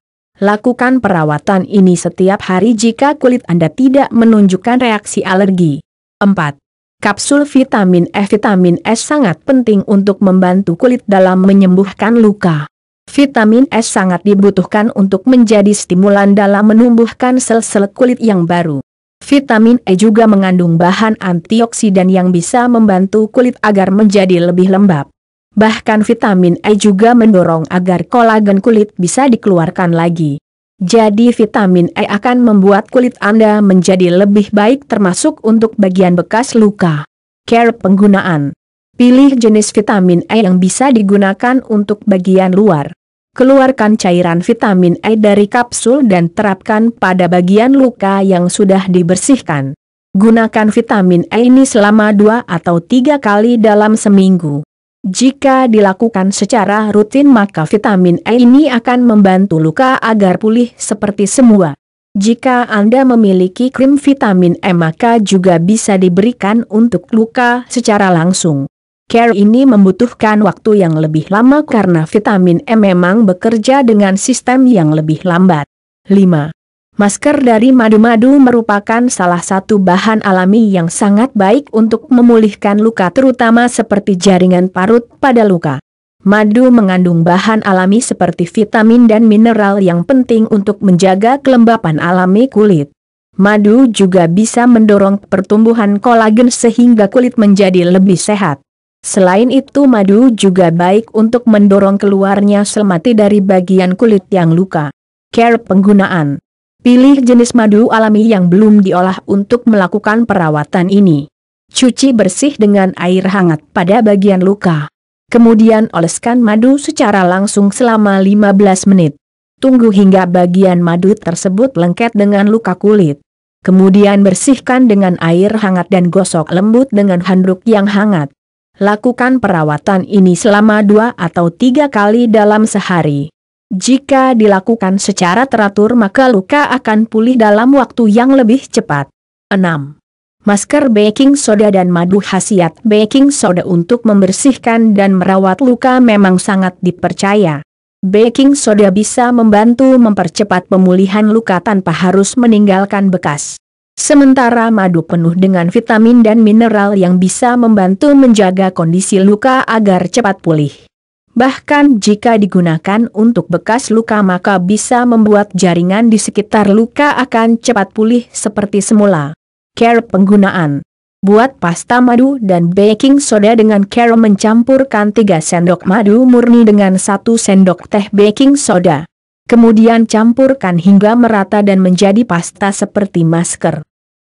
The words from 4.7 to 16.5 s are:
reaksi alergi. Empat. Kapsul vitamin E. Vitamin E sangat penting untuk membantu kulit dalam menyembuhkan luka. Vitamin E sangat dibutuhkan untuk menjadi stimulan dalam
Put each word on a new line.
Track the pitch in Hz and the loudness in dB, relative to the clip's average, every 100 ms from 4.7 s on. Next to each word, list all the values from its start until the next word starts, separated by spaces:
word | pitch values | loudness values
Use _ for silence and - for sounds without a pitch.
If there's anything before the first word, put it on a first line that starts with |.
| 254 | -2
reaksi | 247 208 - - | -2 -4 -6 -8
alergi. | 185 185 202 185 165 143 - _ _ - | -4 -2 -2 0 -2 -4 -12 _ _ -4
Empat. | 208 196 147 - _ _ _ - | -2 0 -4 -6 _ _ _ -8
Kapsul | 208 208 - 285 285 | -6 -4 -2 -2 0
vitamin | 262 262 226 185 180 170 | 0 0 0 0 0 0
E. | - 196 | -4 -4
Vitamin | 214 220 190 180 170 | -2 -2 0 0 0
E | - | -4
sangat | 226 - 302 220 165 | -6 -4 -2 -2 -4
penting | - 262 233 202 - | -2 -2 0 -2 0
untuk | 196 202 190 | -2 -2 0
membantu | 196 185 180 185 196 170 | 0 2 0 0 -2 -2
kulit | 247 247 - | -2 -2 -2
dalam | 196 185 185 190 | 0 2 2 2
menyembuhkan | 196 190 185 196 - 214 233 | 2 2 2 -2 -4 -2 2
luka. | 214 202 180 151 147 _ _ _ | 2 0 -2 -4 -6 _ _ _
Vitamin | _ - 277 254 214 226 269 | _ -2 -2 0 2 2 0
E | 220 | -2
sangat | 226 220 185 175 | -4 -2 -2 -2
dibutuhkan | 208 196 202 196 180 214 220 - | 0 2 2 0 -2 -2 -2 -2
untuk | 196 190 254 | -2 -2 0
menjadi | 254 220 214 202 208 | 2 2 2 2 -2
stimulan | - 180 202 202 202 | -2 0 2 2 2
dalam | 202 202 | 2 0